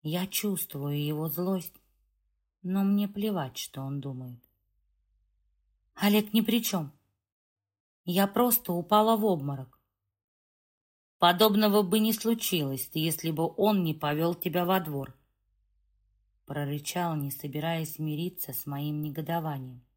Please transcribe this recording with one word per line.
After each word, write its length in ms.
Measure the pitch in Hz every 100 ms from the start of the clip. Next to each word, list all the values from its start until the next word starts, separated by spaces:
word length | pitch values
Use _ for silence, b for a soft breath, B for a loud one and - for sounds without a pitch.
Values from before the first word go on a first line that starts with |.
Я 240 | 151 170 190
чувствую 760 | - 208 180 - 143 143 147
его 260 | 147 151 160
злость, 520 | 160 180 190 170 _ _ _ _ _ _ _ _ _
но 240 | 180 190
мне 240 | 196 202 202
плевать, 480 | 202 214 190 135 -
что 240 | - -
он 220 | 135 143
думает. 420 | 139 127 127 120 _ _ _ _ _ _ _ _ _ _ _ _ _ _ _
«Олег 400 | - 202 208 214
ни 80 | 220
при 200 | 226 226
чем. 300 | 233 185 147 _ _ _ _ _ _ _ _ _ _ _
Я 220 | - 180 196
просто 480 | 208 247 233 -
упала 420 | 175 - 208 214 226
в 80 |
обморок». 560 | 214 175 139 139 131 _ _ _ _ _ _ _ _ _ _ _ _ _ _ _
«Подобного 640 | 175 180 220 208 214 202
бы 160 | 190 214
не 140 | 214
случилось, 760 | 220 220 226 - 180 139 135 -
если 380 | 160 160 160 160
бы 200 | 156 160 -
он 280 | 202 208
не 100 | 170
повел 400 | 151 151 151 165
тебя 320 | 175 185 165 175
во 140 | 190
двор», 360 | 160 143 135 - _ _ _ _ _ _ _ _ _ _ _ _
прорычал, 720 | _ 151 143 147 147 180 175 156
не 140 | 143
собираясь 680 | - 147 143 160 165 160 -
мириться 540 | 156 151 170 - -
с 140 | - -
моим 340 | 143 147 151
негодованием. 840 | 151 143 156 170 160 143 127 123 _